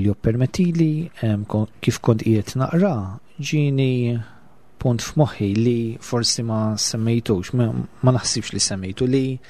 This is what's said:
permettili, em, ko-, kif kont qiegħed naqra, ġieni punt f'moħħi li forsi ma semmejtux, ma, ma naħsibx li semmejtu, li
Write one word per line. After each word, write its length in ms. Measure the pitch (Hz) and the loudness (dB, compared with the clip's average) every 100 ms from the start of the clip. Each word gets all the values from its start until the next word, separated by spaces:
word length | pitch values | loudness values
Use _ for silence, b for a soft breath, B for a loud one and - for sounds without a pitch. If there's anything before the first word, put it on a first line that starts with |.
| 98 | 4
permettili, 960 | 101 117 117 131 - 180 165 160 151 170 - | 0 0 0 0 0 0 2 0 0 -6 -4
em, 200 | 110 104 | -2 -2
ko-, 220 | 107 107 110 - | 0 -2 -2 -2
kif 180 | - - | -2 0
kont 240 | - 110 | 2 2
qiegħed 320 | 113 110 - 127 | 4 2 0 -2
naqra, 300 | 131 165 196 123 95 110 - | 0 2 2 0 -4 -10 -16
ġieni 800 | - 143 151 143 135 131 127 120 117 113 B B B - - | -12 -4 0 2 2 2 2 0 -2 -6 B B B -20 -4
punt 240 | 127 117 | -2 0
f'moħħi 460 | - - 147 - 101 107 | -2 2 2 2 0 2
li 220 | 120 120 113 117 | 2 2 -2 -8
forsi 460 | - 120 113 - 117 | -4 -2 0 -2 -2
ma 140 | 110 110 107 | -2 0 -2
semmejtux, 760 | - 117 113 117 - 98 95 127 | -4 -2 0 0 2 -2 0 0
ma, 80 | 120 | 0
ma 400 | 123 123 - 127 | 0 -6 0 2
naħsibx 400 | 127 - 117 - | 2 0 -4 -4
li 80 | 101 | -4
semmejtu, 460 | - 98 95 98 127 | -4 -4 -6 -2 0
li 140 | 135 131 131 | 2 0 -4